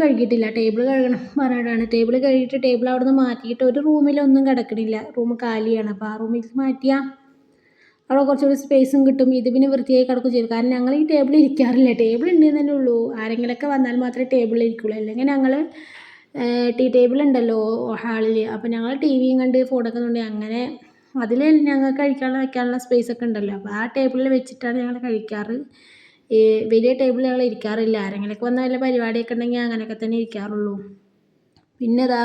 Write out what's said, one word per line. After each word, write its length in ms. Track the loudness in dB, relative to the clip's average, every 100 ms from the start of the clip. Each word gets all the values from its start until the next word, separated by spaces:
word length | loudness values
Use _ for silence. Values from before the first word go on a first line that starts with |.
കഴുകിയിട്ടില്ല, 440 | 4 2 2 0 0 -2
ടേബിൾ 260 | -2 0 0
കഴുകണം 300 | 2 0 -2 -4 -4
പറഞ്ഞിട്ടാണ്. 440 | -2 -2 -2 -2 -2
ടേബിൾ 240 | 0 2 2
കഴുകിയിട്ട് 340 | 2 2 0 0
ടേബിൾ 240 | 0 0 0
അവിടുന്ന് 240 | 0 2 2
മാറ്റിയിട്ട് 440 | 2 -2 -8 -2 0
ഒരു 100 | 2 2
റൂമിലൊന്നും 560 | 4 4 2 4 4 4
കിടക്കണില്ല, 500 | 0 -2 -4 -4 -4 -6 -4
റൂം 140 | -4 -2
കാലിയാണ്. 480 | -4 -2 0 -2 -2
അപ്പോൾ 140 | -6 -8
ആ 20 | -8
റൂമിലേക്ക് 340 | -4 -4 -4 -4
മാറ്റിയാൽ 420 | -2 -2 0 0 -2 -12 _ _ _ _ _ _ _ _ -2
അവിടെ 120 | 2 2
കുറച്ചുകൂടി 300 | 2 2 0
സ്പേസും 400 | 2 2 4 4 4
കിട്ടും. 220 | 4 2 2
ഇത് 100 | 2 2
പിന്നെ 120 | 2
വൃത്തിയായി 320 | 2 2 2 2
കിടക്കുകയും 260 | 0 0 0
ചെയ്യും. 120 | 0
കാരണം 180 | 0 0 0
ഞങ്ങൾ 180 | 0 0
ഈ 40 | 2
ടേബിൾ 220 | 2 4 4
ഇരിക്കാറില്ല, 500 | 4 4 2 4 4 4
ടേബിൾ 240 | 2 0 2
ഉണ്ടെന്ന് 260 | 4 6 4
തന്നെ 140 | 0 0
ഉള്ളൂ. 200 | 2 0 -2 -4
ആരെങ്കിലുമൊക്കെ 500 | -6 -4 -4 -4 -2
വന്നാൽ 240 | 0 0 0
മാത്രമേ 240 | -2 -4 0
ടേബിളിൽ 320 | 0 2 0 0
ഇരിക്കുള്ളൂ. 280 | -2 -6 -6
അല്ലെങ്കിൽ 260 | -6 -2 0
ഞങ്ങൾ, 200 | 2 2 0 -4 -10 -20 -20 -20 -20 _ -6
ഏ, 100 | -4 0 0 0
ടീ 100 | 2 4
ടേബിൾ 240 | 4 4 2
ഉണ്ടല്ലോ 340 | 2 2 0 -2 -4 -4 -6
ഹാളിൽ, 360 | -6 -2 0 0 -2 -6
അപ്പോൾ 160 | -6 -4
ഞങ്ങൾ 180 | -4 -2
ടി 80 | 0 2
വിയും 180 | 2 2
കണ്ട് 160 | 2 2 0
ഫോണൊക്കെ 300 | -2 -2 -4 -4
നോക്കി 180 | -4 -6
അങ്ങനെ 320 | -8 -6 -6 -6 -10 -20 _ _ -6
അതിൽ 240 | -2 0 4 4 4
ഞങ്ങൾക്ക് 320 | 2 0 0
കഴിക്കാനുള്ള 400 | 0 0 -2 -2 -4
വെക്കാനുള്ള 340 | -4 -4 -4 0
സ്പേസ് 260 | 0 0
ഒക്കെ 140 | -4 -4
ഉണ്ടല്ലോ, 260 | -4 -4 -6
അപ്പോൾ 120 | -8 -6
ആ 60 | -6 -2
ടേബിളിൽ 300 | -2 0 0 0
വെച്ചിട്ടാണ് 380 | -2 -8 -6 -4
ഞങ്ങൾ 160 | -6 -6 -4
കഴിക്കാറ്. 520 | -6 -6 -8 -8 -8 -10 _ _ _ _ _ 0
ഈ 80 | 4 4 4 2
വലിയ 200 | 2 4 2
ടേബിൾ 220 | 2 0 0
ഞങ്ങൾ 160 | 0 -2
ഇരിക്കാറില്ല. 480 | -2 -4 -2 0 -2 -4
ആരെങ്കിലുമൊക്കെ 400 | -6 -8 -6 -4
വന്നാൽ 160 | -2
വല്ല 160 | -2 -2
പരിപാടിയൊക്കെ 500 | 0 0 -2 -4 -4 -4
ഉണ്ടെങ്കിൽ 260 | -2 -2 -2
അങ്ങനെയൊക്കെ 300 | -4 -6 -8
തന്നെ 160 | -4 -4
ഇരിക്കാറുള്ളൂ. 520 | -4 -8 -8 -6 -6 -6 -12 -20 _ _ _ _ _ _ _ -6
പിന്നെ 240 | -2 0 0
ഇതാ 100 | 0